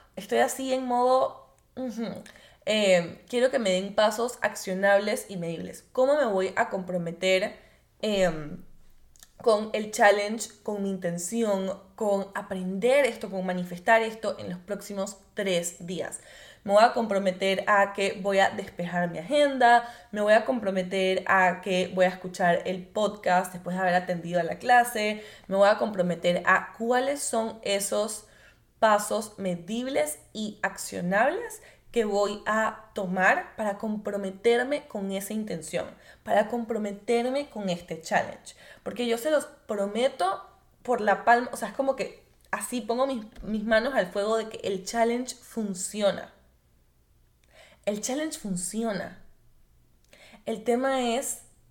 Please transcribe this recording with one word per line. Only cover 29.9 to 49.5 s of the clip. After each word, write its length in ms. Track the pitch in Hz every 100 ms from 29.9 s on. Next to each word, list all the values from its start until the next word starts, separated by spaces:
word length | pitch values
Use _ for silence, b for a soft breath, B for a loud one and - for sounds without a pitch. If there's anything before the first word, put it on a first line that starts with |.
| 294 302 - -
y 280 | 214 214 -
accionables 1000 | 190 190 - 185 175 202 262 392 466 - B B -
que 140 | 240
voy 400 | 214 202 208 214 -
a 440 | 220 214 - -
tomar 640 | - 185 185 190 294 359 -
para 200 | 214 196
comprometerme 1080 | 220 214 208 202 196 190 233 240 254 285 -
con 240 | 208 196
esa 220 | 190 196
intención, 540 | 214 214 170 - 127 - - B B
para 240 | - 202 214
comprometerme 1040 | 240 226 220 208 196 - 233 247 269 285
con 200 | 214 190
este 300 | 175 - 165
challenge. 540 | - 180 - - - B B B
Porque 240 | - 202 240
yo 100 | 233
se 140 | 302
los 140 | 294 - - -
prometo 800 | 208 202 214 262 - 370 381 - _ _ _
por 160 | - 226
la 240 | 208 196
palma, 260 | - 240 247
o 40 | -
sea, 140 | 220
es 40 |
como 220 | - 269 269
que 260 | - - _ _ _
así 300 | 214 - 247
pongo 260 | 214 240 277
mis, 160 | 254 214 -
mis 220 | 220 214
manos 300 | 214 220 247
al 120 | 262 180
fuego 300 | 202 208 220
de 120 | 214
que 100 | -
el 260 | - 190
challenge 500 | - 233 226 240 254
funciona. 1000 | - - 233 208 180 - 214 202 - - _ _ _ _ _ _ _ _ _ _ _ b b b b
El 160 | - 208
challenge 380 | - 269 311 -
funciona. 800 | 208 180 - 214 226 185 - - - - _